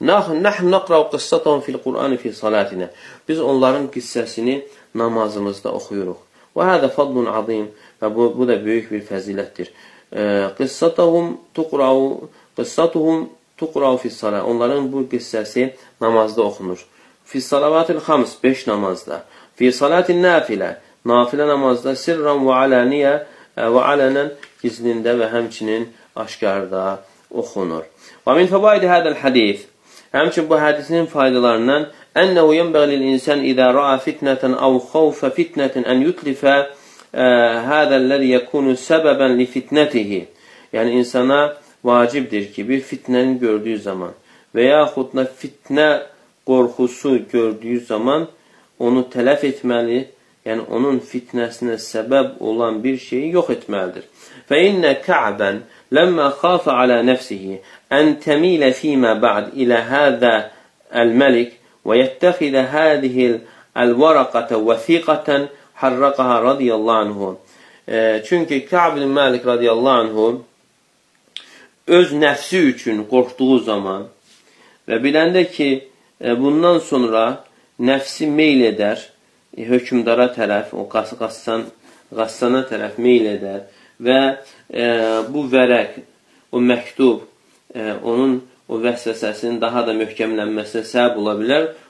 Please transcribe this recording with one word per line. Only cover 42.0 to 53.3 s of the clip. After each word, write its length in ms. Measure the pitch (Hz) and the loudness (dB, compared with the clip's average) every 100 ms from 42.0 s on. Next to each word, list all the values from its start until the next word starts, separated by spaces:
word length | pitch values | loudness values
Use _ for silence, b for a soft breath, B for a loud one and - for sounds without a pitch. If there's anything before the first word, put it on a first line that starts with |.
| 120 143 120 104 101 | 4 0 -4 -4 -6
ki, 160 | - 107 | -8 -4
bir 120 | 135 | -4
fitnəni 580 | 131 131 - 123 131 127 | -4 -10 -2 0 0 0
gördüyü 400 | 117 107 110 104 | 0 -2 -2 -6
zaman 380 | 98 95 87 - b b b | -6 -8 -10 -14 b b b
və 120 | 110 127 | 0 4
yaxud 480 | 151 147 135 127 | 4 2 -2 -4
da 100 | 131 | -4
fitnə 640 | 131 - 131 - - 143 151 143 - b b b - | -4 -6 -18 -16 -4 2 2 2 -4 b b b 0
qorxusu 760 | 131 120 - 123 - 143 123 107 | 2 2 0 -4 -2 -2 -2 0
gördüyü 520 | 120 113 104 113 120 | -2 -2 -4 -6 -6
zaman 460 | - 107 123 151 165 _ b b b - | -4 -4 0 -2 -4 _ b b b -4
onu 240 | 120 127 123 | 0 0 0
tələf 380 | 127 120 143 143 | -2 0 2 0
etməli, 640 | - 123 120 117 123 135 _ b b 113 | -4 -2 -2 0 -2 -6 _ b b -8
yəni 200 | 113 107 | -8 -4
onun 320 | 113 139 131 | -2 0 -2
fitnəsinə 800 | - 123 120 123 117 - 120 110 | -4 -12 -8 -6 -6 -6 -6 -6
səbəb 600 | - 110 110 135 127 - | -6 -6 0 0 0 -4
olan 420 | 110 113 117 110 | -4 -2 -2 -2
bir 160 | 127 131 | -4 -4
şeyi 320 | - 127 156 | -6 -6 -2